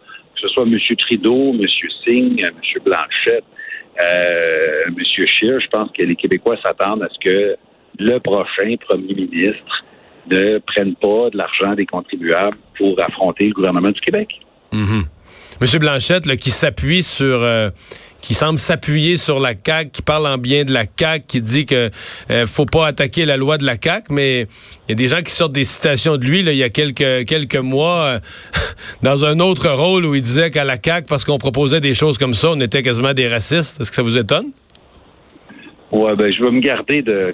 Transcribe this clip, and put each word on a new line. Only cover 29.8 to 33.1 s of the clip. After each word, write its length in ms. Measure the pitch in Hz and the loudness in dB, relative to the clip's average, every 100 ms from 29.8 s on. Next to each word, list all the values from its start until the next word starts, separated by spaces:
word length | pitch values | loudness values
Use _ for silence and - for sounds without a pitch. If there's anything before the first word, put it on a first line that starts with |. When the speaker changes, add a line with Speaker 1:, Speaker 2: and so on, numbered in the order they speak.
| 175 190 | 2 2
Speaker 2:
où 80 | 156 | 2
il 80 | 139 | 0
disait 300 | 120 139 165 | 2 2 2
qu'à 140 | 151 | 0
la 120 | 139 120 | -2 -2
caq, 280 | 160 170 147 | -2 -2 -2
parce 160 | 143 | -2
qu'on 140 | - 139 | 0 -2
proposait 400 | 131 135 139 156 | 0 0 2 2
des 120 | 139 | 2
choses 220 | 120 151 127 | 2 2 2
comme 140 | 131 | 0
ça, 160 | 110 160 | 2 2
on 80 | 147 | 2
était 240 | 117 139 | 0 0
quasiment 300 | 127 117 135 | 0 0 0